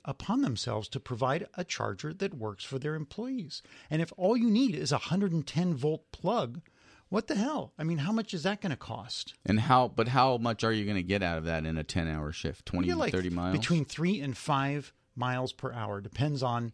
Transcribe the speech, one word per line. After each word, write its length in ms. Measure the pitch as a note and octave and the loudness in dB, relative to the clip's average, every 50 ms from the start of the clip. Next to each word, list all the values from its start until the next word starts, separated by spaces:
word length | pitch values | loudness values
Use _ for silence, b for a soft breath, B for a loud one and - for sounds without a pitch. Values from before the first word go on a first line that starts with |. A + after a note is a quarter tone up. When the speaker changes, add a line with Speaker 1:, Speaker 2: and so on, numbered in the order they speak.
| - | -8
Speaker 1:
upon 380 | D3+ C3+ - - - A3 C4+ | -8 -8 -6 -4 -2 0 2
themselves 460 | C#4 F3 A#2 G2+ - A#2 G#2+ A2 G#2+ - | 2 0 0 -2 -2 -2 -2 -2 -4 -6
to 100 | - - | -8 -10
provide 460 | - - B2 A2 C3 B2+ C#3 E3+ - - - | -8 -8 -4 -2 0 0 0 -2 -4 -6 -8
a 100 | - F3 | -8 -6
charger 480 | - - - A2 G#2+ G2+ - - D3+ | -6 -4 -4 -2 -4 -4 -6 -6 -8
that 220 | E3 F#3+ G3 G3 - | -4 -4 -4 -4 -4
works 300 | B2+ G#2+ G#2+ G2+ - - | -4 -6 -6 -6 -8 -8
for 140 | - C3+ C3 | -8 -6 -4
their 160 | C3 D3+ D#3 | -4 -4 -4
employees. 680 | D#3 D3+ - - - A#3 B3+ C4+ B3+ E3+ - - - B B B B B B | -4 -6 -8 -8 -8 -6 -4 -4 -6 -6 -8 -10 -14 B B B B B B
And 140 | D3+ D#3 | -2 0
if 100 | E3 - - - | 0 -2 -2 0
all 180 | F3 G3 A#3+ | 2 4 4
you 140 | B3 A#3 A#3 | 4 4 6
need 240 | G3+ A#3 C#4 B3 D#3+ | 6 6 4 4 2
is 180 | D3+ D3+ A#2 | 0 0 0
a 60 | C3+ A#2+ | 0 0
hundred 340 | - - F3+ G3 G#3 F#3+ | 2 0 2 2 2 2
and 140 | E3 E3 C#3 | 2 0 -2
ten 260 | - - D#3+ F3+ F3+ E3 | 0 0 2 2 2 2
volt 360 | B2 C3+ D3+ D#3+ D3+ - _ | 2 0 0 0 -2 -6 _
plug, 480 | - - - F3 A#3 A#3 D3+ A#2 A#2+ F3 - b b b b b b b b b | -12 -4 0 0 2 2 0 -2 -6 -10 -14 b b b b b b b b b
what 180 | F#3 G#3+ - - | -2 -2 0 0
the 80 | D4+ | 0
hell? 360 | G3+ A3 C#4+ D#4 B3 C3+ - - - | 2 2 2 0 -2 -4 -6 -6 -4
I 60 | D3+ | -2
mean, 120 | D#3+ E3+ D3+ | -2 0 0
how 140 | C#3 F#3 | 0 0
much 220 | A3 A3+ G#3 - - | 0 0 -2 -4 -6
is 80 | E3 | -2
that 180 | C#3 F#3+ G#3 G3+ | -2 -2 -2 -2
gonna 160 | - F#3 C3+ | -2 -4 -4
cost? 560 | - - - A2+ - G2 A#2 - - - - - _ - | -6 -6 -8 -8 -8 -8 -10 -10 -10 -10 -12 -14 _ 0
Speaker 2:
And 120 | - G2+ G#2+ | 2 2 4
how, 280 | A2+ C#3 B2+ B2+ B2+ G#2+ | 6 6 8 8 6 6
but 200 | - - A2+ A#2+ | 2 2 2 4
how 280 | C3 C3+ B2+ C3+ B2+ | 6 6 6 6 4
much 260 | A#2 A2+ A#2 A2+ - A2+ | 2 2 0 0 2 2
are 80 | A2+ | 2
you 120 | A2+ G#2+ G2+ | 2 2 2
gonna 160 | G2+ G#2 F#2+ | 0 0 0
get 200 | F2 F2 G2 G2+ | 2 2 2 2
out 160 | F#2+ E2+ E2+ D#2+ | 2 2 0 0
of 60 | D#2+ | 0
that 200 | E2+ E2 D#2+ D#2 | 0 0 0 0
in 140 | D#2+ D#2+ D#2 | -2 -2 -2
a 40 | D2+ | -4
ten-hour 480 | - - F2+ E2 D#2+ D#2 D#2 D2 D2+ | -2 -2 -2 0 0 -2 -4 -4 -6
shift? 360 | D#2+ - - D#2 - - - - | -6 -4 -6 -6 -6 -6 -8 -4
Speaker 1:
You 100 | - F2 | -2 0
get, 60 | - F4 | 2 2
Speaker 2:
Twenty, 40 | |
Speaker 1:
like, 200 | F4 E4 C#4 A3 | 2 2 2 2
Speaker 2:
thirty 180 | G#2+ F#2 F2+ F2+ | 0 0 0 0
miles? 260 | F2 F2 F2 F#2 - | -2 -2 0 0 0
Speaker 1:
between 300 | C#3+ A2+ - E3+ E3 C3+ | 0 2 2 2 2 2
three 340 | - - D3+ D#3+ F3+ G#3 - | -2 -2 -2 0 0 0 0
and 160 | C#3+ C#3 A#2 | -2 -4 -6
five 560 | - - - C#3+ C3+ C3+ C#3 C#3+ D3 C#3 - - _ _ _ _ | -4 -2 0 0 2 2 0 -2 -4 -6 -10 -16 _ _ _ _
miles 380 | A#2+ B2 B2+ B2+ B2+ C3 B2+ - | -4 -2 -2 0 -2 -2 -4 -6
per 180 | - - B2+ | -6 -8 -6
hour. 300 | B2 A#2 G#2+ G#2 G2+ G2 | -6 -6 -6 -4 -6 -6
Depends 400 | G2 G2+ - - C3+ D3+ D3 C3 | -8 -8 -2 -2 0 0 0 0
on 300 | B2+ B2 A#2+ A#2+ A#2+ A2+ | 0 0 0 0 -2 -4